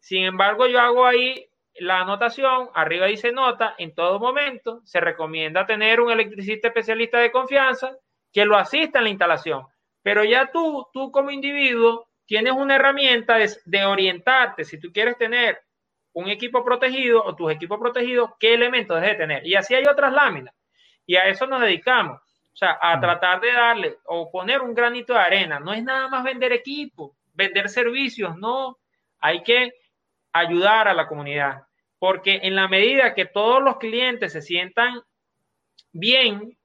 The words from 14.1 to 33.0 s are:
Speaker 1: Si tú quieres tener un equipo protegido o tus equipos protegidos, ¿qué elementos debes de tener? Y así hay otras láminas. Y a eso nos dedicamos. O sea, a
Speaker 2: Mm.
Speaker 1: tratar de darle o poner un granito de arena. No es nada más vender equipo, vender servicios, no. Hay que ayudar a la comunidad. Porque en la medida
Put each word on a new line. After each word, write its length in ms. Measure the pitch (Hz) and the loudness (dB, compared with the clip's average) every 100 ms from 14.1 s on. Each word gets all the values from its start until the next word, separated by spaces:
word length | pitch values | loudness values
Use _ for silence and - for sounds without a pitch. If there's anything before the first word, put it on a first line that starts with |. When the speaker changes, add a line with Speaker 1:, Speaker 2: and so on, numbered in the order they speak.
| 175 170 262 247 - | 0 2 2 2 -2
Speaker 1:
Si 140 | 151 156 | -12 -12
tú 140 | 170 | -10
quieres 240 | 202 226 240 | -2 -2 0
tener 440 | 226 240 233 - _ _ _ _ _ | -2 0 0 -2 _ _ _ _ _
un 160 | 170 185 | -12 -8
equipo 360 | 208 240 247 | -6 -2 -2
protegido 600 | 240 247 254 262 254 233 | 0 0 0 -2 2 2
o 100 | 202 | 2
tus 160 | 170 165 | -4 -4
equipos 260 | 156 170 208 | -4 -6 -6
protegidos, 520 | 233 240 247 247 233 - | -4 -4 -2 -2 -2 0
¿qué 160 | 220 | 2
elementos 420 | 233 240 247 214 165 | 4 2 0 -2 -2
debes 120 | 190 | 0
de 60 | 208 | -2
tener? 280 | 156 143 160 | -4 -6 0
Y 80 | |
así 200 | 190 190 | 0 2
hay 120 | 254 277 | 2 2
otras 260 | 285 285 | 4 2
láminas. 420 | 262 277 160 127 _ _ _ _ _ - | 2 2 0 -12 _ _ _ _ _ 0
Y 100 | 180 | 2
a 100 | 190 | 2
eso 200 | 190 262 | 0 -4
nos 140 | 262 | 0
dedicamos. 600 | 233 175 - 247 175 127 _ _ _ | 0 0 2 2 0 -8 _ _ _
O 40 | - | -2
sea, 220 | 185 156 | -2 2
a 160 | 170 170 | 0 2
Speaker 2:
Mm. 40 | |
Speaker 1:
tratar 400 | 175 170 185 185 | 0 0 2 2
de 120 | 226 | 2
darle 460 | 247 233 226 165 151 - | 2 4 2 -2 -8 -8
o 240 | 170 165 | -8 -6
poner 320 | 180 185 269 | -8 -2 -2
un 120 | 254 | -2
granito 380 | 233 240 240 233 | -2 -2 -2 -2
de 60 | 240 | 2
arena. 380 | 180 196 175 143 | 2 2 0 -6
No 120 | 151 | -6
es 100 | 214 | -8
nada 260 | 247 262 262 | -4 -4 -4
más 140 | 269 | -6
vender 280 | 254 254 254 | -6 -4 -2
equipo, 600 | 240 269 285 294 - 143 _ _ | -2 -4 -12 -12 -14 -18 _ _
vender 340 | 156 196 190 202 | -4 -2 -2 -4
servicios, 680 | 226 247 254 269 226 190 165 | -2 -2 -2 -6 -6 -8 -6
no. 420 | 214 262 262 254 _ _ _ _ | -6 -6 -6 -12 _ _ _ _
Hay 220 | 147 170 | -2 -2
que 300 | 170 240 247 - _ _ _ _ _ | 2 2 2 -6 _ _ _ _ _
ayudar 560 | 165 170 175 190 220 208 | 0 2 2 4 4 4
a 60 | |
la 120 | 175 156 | 2 -2
comunidad. 580 | 151 143 143 139 135 _ _ _ _ | -6 -6 -4 -4 -4 _ _ _ _
Porque 420 | 185 190 190 190 | -2 0 0 0
en 120 | 190 190 | 0 0
la 120 | 190 | 2
medida 460 | 190 214 269 | 4 4 4